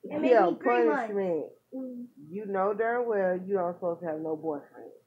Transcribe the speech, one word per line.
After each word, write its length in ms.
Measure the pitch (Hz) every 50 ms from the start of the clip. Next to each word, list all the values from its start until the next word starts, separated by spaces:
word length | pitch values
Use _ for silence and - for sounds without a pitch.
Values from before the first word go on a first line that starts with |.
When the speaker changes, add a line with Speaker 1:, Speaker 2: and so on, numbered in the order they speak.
| - -
Speaker 1:
And 120 | - 294 311
Speaker 2:
Yeah, 240 | 262 247 220 190 175
Speaker 1:
maybe 80 | 165 -
three 240 | - 262 240 240 240
months. 240 | 226 - 262 233 214
Speaker 2:
punishment. 360 | 208 202 196 185 170 156 127 - - _ _ _ -
Speaker 3:
Mm. 220 | 262 262 254 247 247 247 247 _ - 147 151
Speaker 2:
You 160 | 170 202 220
know 260 | 196 196 190 190 202 214
darn 280 | 202 226 226 240 247 247 233
well 280 | 220 202 190 185 180 185
you 160 | 185 185 202
don't 180 | 196 175 175 175
supposed 240 | 175 - 175 170 170
to 60 | 180
have 140 | 165 156 156
no 160 | 160 160 160
boyfriend. 560 | 156 156 160 151 143 - - - 117 110 - - - _